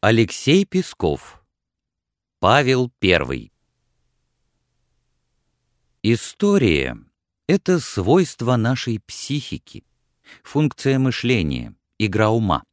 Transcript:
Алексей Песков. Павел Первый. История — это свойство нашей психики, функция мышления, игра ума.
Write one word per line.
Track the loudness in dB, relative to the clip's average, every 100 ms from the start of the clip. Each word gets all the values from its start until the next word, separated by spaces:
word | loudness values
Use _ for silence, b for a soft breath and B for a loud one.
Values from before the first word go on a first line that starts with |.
Алексей | 4 4 2 -2 2 2
Песков. | 2 -2 -4 -4 -4 -4 -8 -20 _ _ _ _ _ _ _ _ _ _
Павел | 2 4 4 0 -2 _
Первый. | 2 2 0 -8 -10 _ _ _ _ _ _ _ _ _ _ _ _ _ _ _ _ _ _ _ _ _ _ _ _ _
История — | -2 0 -2 -2 2 4 4 2 -2 -8 -18 _ _ _ -2
это | -2 0 -2
свойство | -2 -4 2 2 2 -4 0 0
нашей | 0 -2 -4 -8
психики, | _ -14 -8 -8 -8 -12 _ -20 _ _ _ _ B B
функция | -8 -2 -2 -2 -2 0
мышления, | 0 -2 -2 0 0 -4 -8 -16 _ _
игра | -2 2 2
ума. | 2 0 -2 -4